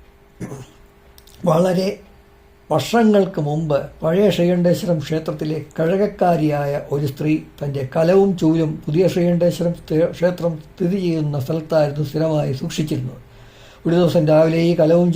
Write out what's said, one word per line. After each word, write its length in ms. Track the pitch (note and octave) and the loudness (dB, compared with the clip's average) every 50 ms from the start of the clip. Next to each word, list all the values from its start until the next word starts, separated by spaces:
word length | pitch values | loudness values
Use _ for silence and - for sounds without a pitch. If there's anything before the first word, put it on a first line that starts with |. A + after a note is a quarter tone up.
| - - _ _ _ _ _ _ - - - - - - - - - - _ _ _ - _ - _ - - - - F3 | -20 -20 _ _ _ _ _ _ -14 -14 -14 -16 -18 -20 -20 -20 -20 -20 _ _ _ -20 _ -20 _ -20 -18 -4 -2 0
വളരെ 400 | D#3 E3 F#3 F#3 F3+ F#3 F#3 G3+ G3+ - - - - - - _ - _ _ _ - _ _ - | 2 2 2 2 0 0 -2 -4 -6 -8 -16 -20 -20 -20 -20 _ -20 _ _ _ -20 _ _ -4
വർഷങ്ങൾക്ക് 680 | D3+ D3 B2+ - G#3+ A#3+ A3+ G#3+ G#3 G3+ F#3+ F3 - E3+ D3 | -2 -2 -2 0 2 4 4 4 4 4 2 0 -2 -4 -4
മുമ്പ് 320 | D3 D3+ D#3+ E3 D3+ C#3+ C3+ - - - - | -2 -4 -4 -2 -2 -2 -2 -2 -6 -12 -6
പഴയ 240 | - D#3+ E3+ G3 G#3+ G3 E3+ | -2 0 2 2 2 2 2
ശ്രീകണ്ഠേശ്വരം 640 | - F3 F3 F3+ F3+ F3 F3+ E3 - - F3 E3+ D#3 D3 | 2 2 2 2 2 2 2 0 0 0 -2 -2 -2 -2
ക്ഷേത്രത്തിലെ 540 | - D#3 D#3+ D#3+ F3 D#3 D3+ D#3+ D#3 D#3 D3 - - - - | -4 -4 -4 -4 -6 -6 -6 -6 -6 -6 -6 -8 -10 -4 -2
കഴകക്കാരിയായ 920 | D#3+ E3 F#3+ F#3+ G#3 G3 - - F#3 F3+ E3+ D#3 D3+ D3+ D3 C#3+ C#3+ C#3+ C#3+ D3 - - C#3+ | -2 0 0 0 0 -2 -2 0 0 2 2 2 0 0 0 -2 -2 -4 -4 -6 -6 -4 -4
ഒരു 120 | C#3+ D3 C3 | -4 -4 -4
സ്ത്രീ 220 | C3 - D3+ D3+ D#3 D#3 - - - - | -4 -4 -2 -2 -2 -2 -4 -10 -12 -10
തൻ്റെ 240 | C#3+ C#3+ C3+ C#3 C3+ C3 - | -8 -6 -6 -6 -6 -4 -2
കലവും 360 | D#3+ D#3+ E3+ F#3+ G3 G3 G3 F3+ - | 0 2 4 4 4 4 2 2 2
ചൂലും 300 | E3 D#3+ D#3+ E3 D#3+ D#3 D#3 - - | 2 2 2 2 0 -2 -4 -6 -6
പുതിയ 200 | - D3 F3 F#3+ E3 | -2 0 2 2 2
ശ്രീകണ്ഠേശ്വരം 600 | - F#3 F3 F3 F3 E3+ F3 F3 E3 - E3+ E3+ E3+ - | 2 2 2 2 2 2 2 0 0 0 -2 -4 -4 -6
സ്ഥി-, 280 | - - D#3+ D#3 E3+ - - | -6 -2 0 0 0 0 0
ക്ഷേത്രം 360 | - F3+ F3+ F3 E3+ D#3+ E3+ D#3+ D3+ - | -2 -2 -2 0 -2 -4 -4 -4 -6 -12
സ്ഥിതി 320 | - - - F#3 E3+ G3 G3 F3+ | -20 -8 -4 -2 -2 -2 -2 -2
ചെയ്യുന്ന 360 | F3 D#3+ D#3+ D#3 D3 C#3+ C#3+ B2+ | -2 -2 -2 -2 -2 -4 -4 -4
സ്ഥലത്തായിരുന്നു 600 | - D#3+ E3 D#3 - E3 D#3 D3+ C#3+ C#3 D3+ D3+ - | -4 -6 -6 -4 0 0 2 2 0 0 -4 -6 -4
സ്ഥിരമായി 420 | - D#3 D#3+ D#3+ D#3 D3+ C#3+ C#3+ C3 - | -2 -2 -2 0 0 -2 -2 -2 -4 -6
സൂക്ഷിച്ചിരുന്നത്. 600 | F3+ D#3+ - - D#3 - D#3 B2+ B2+ C3 - - - - - - - - - - - - - - - | -6 -6 -4 -4 -4 -2 -4 -4 -6 -8 -10 -14 -20 -20 -20 -20 -20 -20 -20 -20 -20 -20 -20 -6 -2
ഒരു 100 | E3 E3+ F3 | 0 2 4
ദിവസം 240 | F3+ D#3+ - F3 D#3 D3+ | 4 4 2 2 2 4
രാവിലെ 300 | D#3 D#3 E3 E3 D#3+ E3 E3+ E3+ | 4 4 4 4 2 2 2 2
ഈ 20 | F3 E3+ | 4 4
കലവും 300 | D#3 D#3 E3+ F3 F3 F3 E3 | 4 4 4 4 4 2 2